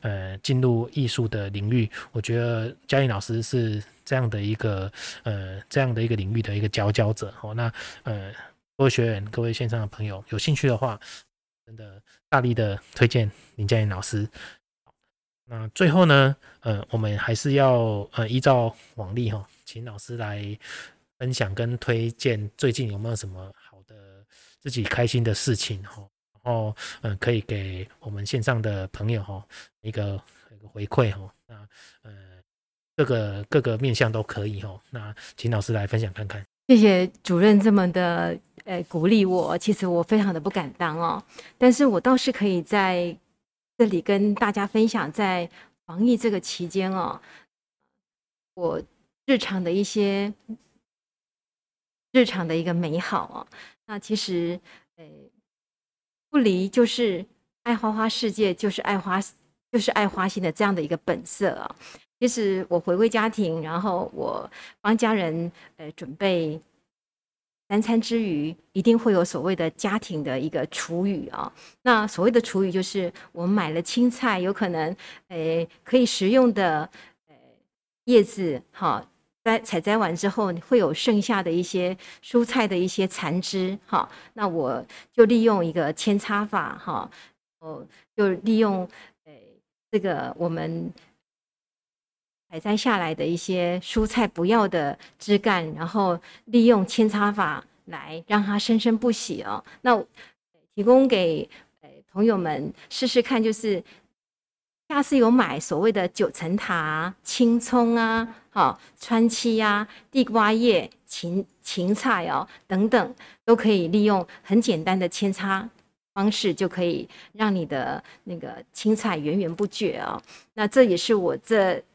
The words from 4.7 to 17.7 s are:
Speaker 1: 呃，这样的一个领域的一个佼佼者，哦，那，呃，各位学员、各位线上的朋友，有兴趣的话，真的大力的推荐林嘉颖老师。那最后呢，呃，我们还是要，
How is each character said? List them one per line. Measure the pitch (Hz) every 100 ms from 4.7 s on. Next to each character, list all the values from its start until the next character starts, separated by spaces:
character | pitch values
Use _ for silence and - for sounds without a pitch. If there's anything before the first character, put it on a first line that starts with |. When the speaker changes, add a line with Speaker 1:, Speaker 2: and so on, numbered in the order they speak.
| 98 95 - - -
Speaker 1:
呃， | 117 101 95 98 -
这 | 147
样 | 131
的 | 113
一 | 113
个 |
领 | 110 95
域 | 113
的 | 110
一 | 101
个 | 107
佼 | - 101
佼 | 104 107
者， | 110 98 -
哦， | 104
那， | 113 117 - - -
呃， | - 104 98 - - _ _ -
各 |
位 | 135
学 | 120 117
员、 | 104 104
各 | 113
位 | 117
线 | 110 120
上 | 117
的 | 104
朋 | - 107
友， | 95 -
有 | 107
兴 | -
趣 | 143 135
的 | 113
话， | 131 104 - - _ _ _ _ _
真 |
的 | 113 104 98 _ _ _
大 | 139
力 | 123
的 | 117 107 98 -
推 | - 117
荐 | 123 104 - - -
林 | 104
嘉 | 113
颖 | 107
老 | 92
师。 | - 104 107 - - - _ _ _ _ _ _ _ _
那 | _ 117 110
最 | - 180
后 | 170
呢， | 175 139 135 139 - _
呃， | 117 104 -
我 | 117
们 | 107 101
还 | -
是 | 117 127
要， | 139 135